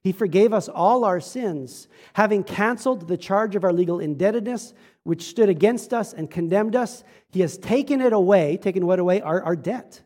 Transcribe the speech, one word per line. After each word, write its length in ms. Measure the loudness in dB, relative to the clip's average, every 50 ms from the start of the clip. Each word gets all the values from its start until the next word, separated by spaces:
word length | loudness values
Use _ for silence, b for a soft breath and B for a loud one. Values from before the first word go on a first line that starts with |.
He 100 | _ -2
forgave 400 | -2 0 -2 0 4 4 4 4
us 160 | 4 0 -2
all 380 | -4 -4 0 2 2 4 4 2
our 160 | 0 0 -2
sins, 680 | -4 -8 -10 -6 -6 -4 -6 -6 -10 -12 -16 -20 -20 b b b b b
having 320 | b 0 2 2 2 0 0
canceled 640 | -2 -2 -2 0 0 -2 -2 -2 -2 -2 -2 -4
the 100 | -6 -6
charge 380 | -6 -2 -2 0 0 0 0 -2
of 80 | 0 0
our 80 | 2
legal 300 | 2 2 0 0 -2 -4
indebtedness, 720 | -4 -6 -4 0 0 0 0 0 -4 -6 -8 -8 -10 -14 _ b b b b b b
which 200 | -4 -4 -4 -4
stood 240 | -10 2 2 4
against 460 | 4 4 4 4 2 2 0 -6 -4 -4
us 180 | -4 -4 -6
and 180 | -8 -10 -10 -8
condemned 460 | -6 -6 -2 0 0 0 0 0 0
us. 300 | -2 -2 -2 -8 -16 -20 b b b b b
He 100 | -2 -2
has 180 | -2 -2 -2
taken 440 | -10 -4 0 0 0 0 0 -2 2
it 100 | 2 2
away." 460 | 4 4 4 6 6 4 4 2 -2
Taken 280 | -2 -2 -2 -2 0 0
what 140 | 0 0 2
away? 220 | 2 2 0 0
Our, 200 | 0 -2 -4 -2 0
our 120 | -2 -4
debt. 460 | -2 -4 -6 -6 -6 -10 -16 -20 -20 _